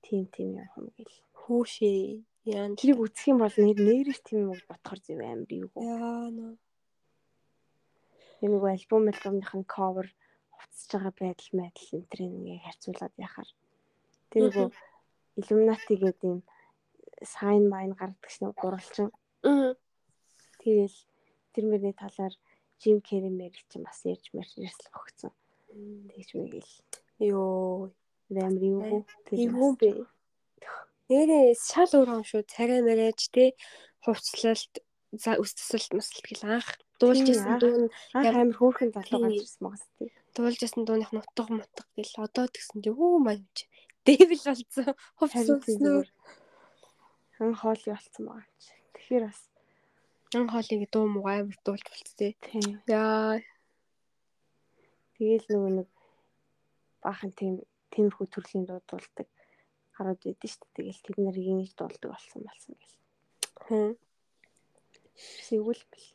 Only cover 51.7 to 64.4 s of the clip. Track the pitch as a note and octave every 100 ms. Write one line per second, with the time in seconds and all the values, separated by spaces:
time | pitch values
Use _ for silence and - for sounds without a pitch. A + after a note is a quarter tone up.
51.7 | G3+ - - - - G#3 G#3+ - A3+ G3+
52.7 | G#3 - A3 A3 A3 A3 A3 A3 _ _
53.7 | _ _ _ _ _ _ _ _ _ _
54.7 | _ _ _ _ _ G#3+ A3+ - G#3 G3
55.7 | F#3+ F#3 _ _ _ _ _ _ _ _
56.7 | _ _ _ - G3 G3+ - G3 F#3 -
57.7 | _ _ - G#3 - F#3+ - F#3 G3 F#3
58.7 | F#3 _ F3+ - - - _ _ _ _
59.7 | _ _ _ F#3+ F#3 - F#3 A3 - -
60.7 | - F#3+ F#3+ - G3 G3 F#3+ F#3 F#3+ F#3+
61.7 | - F3 - - - - - G#3+ - -
62.7 | - _ _ _ _ _ _ - - -
63.7 | A3 G#3 A#3 _ _ _ _